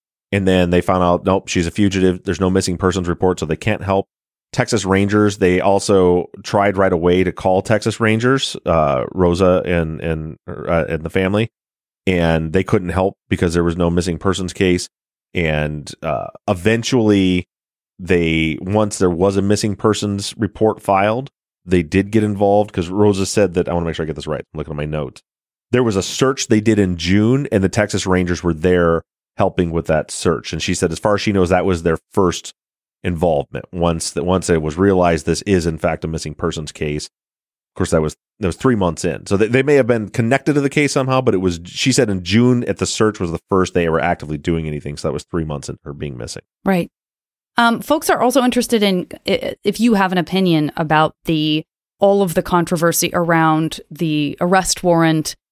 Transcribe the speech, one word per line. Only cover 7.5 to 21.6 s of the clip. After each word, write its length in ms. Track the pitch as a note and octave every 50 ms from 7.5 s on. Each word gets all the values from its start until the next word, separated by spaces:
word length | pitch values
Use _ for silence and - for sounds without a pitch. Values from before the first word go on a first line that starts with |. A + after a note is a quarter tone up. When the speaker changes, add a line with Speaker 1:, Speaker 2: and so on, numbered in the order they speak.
| F#2 F#2+ G2+
Speaker 1:
Texas 380 | - A2+ G#2 - A#2 G#2+ -
Rangers, 560 | A#2 A2 A2 A2 A#2 B2 C3+ C3+ - - - - -
uh, 380 | - E2+ E2 D2+ D2 C#2 C2 A#1 - -
Rosa 500 | F#2 F#2 F2 F2 E2+ F#2+ F2+ F2+ F#2 -
and, 360 | - F2+ E2+ E2 D#2+ D#2+ D2+
and, 360 | - E2 E2 D#2 D#2 D#2+ D2 - _ -
uh, 380 | F2 - - - E2+ E2 D#2 -
and 160 | - D2+ D#2
the 40 | E2
family, 420 | - F#2+ F#2+ F#2 G2 G#2 A2 - - _ _ _ _ _ _ _ _ _ _
and 480 | - F#2 F2 E2+ E2 E2 D#2+ D#2+ D#2+ D#2
they 120 | F#2 F#2+
couldn't 240 | - - G#2+ F#2 F2+
help 280 | F2 F#2 F#2+ G2 - _ _ _
because 260 | F#2+ E2+ - F2 D#2+
there 80 | F2 E2+
was 140 | E2+ E2
no 140 | E2+ F2 E2+
missing 280 | E2+ F2+ F2 F#2+ E2+ D#2+
persons 340 | - G2+ F#2 - F#2+ F2+ -
case. 360 | - G2 F#2 F2+ F2+ - - _ _ _ _ _ _ _ _ _
And, 540 | F#2 E2+ D#2 D#2 D2+ D2+ D2+ D2+ D2+ C#2+ - - - -
uh, 280 | D#2+ D2 A1+ - - - - _ -
eventually 1000 | G#2 F2 E2+ G#2+ A2+ A#2 A#2 - - B2+ A2 G#2+ G#2 G2 F#2+ F#2 F2+ F2+ F2+ - _ _ _ _ _ _ _ _ _ _
they, 580 | F#2+ E2 F#2 F2 E2+ E2 D#2+ D#2+ D#2+ D#2+ D#2 -
once 380 | - F#2 G2+ G#2+ G#2+ G#2 - -
there 100 | G2 F2+
was 280 | F2 E2 F2+ G2+ G2
a 60 | G2 G2
missing 340 | G2 G#2 G2+ - G#2+ G2+
persons 580 | - - A2 G#2 - - G#2 G2+ G2+ G2+ - -
report 460 | - A#2+ G2 - - A2+ A2 G2+ - -
filed, 480 | - G2+ F#2+ G2 G#2 A2 B2 C#3 C#3+ _ _ _ _ _ _